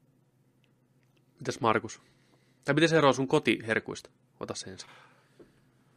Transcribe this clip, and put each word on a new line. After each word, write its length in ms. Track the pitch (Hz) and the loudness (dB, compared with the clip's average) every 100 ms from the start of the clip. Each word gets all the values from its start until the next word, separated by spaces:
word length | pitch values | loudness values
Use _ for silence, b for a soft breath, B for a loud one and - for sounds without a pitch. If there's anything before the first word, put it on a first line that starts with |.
| _ _ _ _ _ _ _ _ _ _ _ _ _ - | _ _ _ _ _ _ _ _ _ _ _ _ _ -12
Mitäs 200 | 127 - | -10 -2
Markus? 420 | 117 107 107 - _ _ _ _ _ _ - | 0 0 -2 -12 _ _ _ _ _ _ -2
Tai 80 | 143 | 2
miten 140 | 165 | 4
se 80 | 160 | 6
eroaa 160 | 143 | 4
sun 140 | 127 135 | 4 2
kotiherkuista? 840 | 151 127 - 107 107 - 101 - _ _ - | 0 2 -2 -2 -4 -4 -10 -16 _ _ -14
Ota 160 | - 101 | -12 -10
se 160 | - | -14
ensin. 180 | 92 - b b b b b b b b b _ | -16 -20 b b b b b b b b b _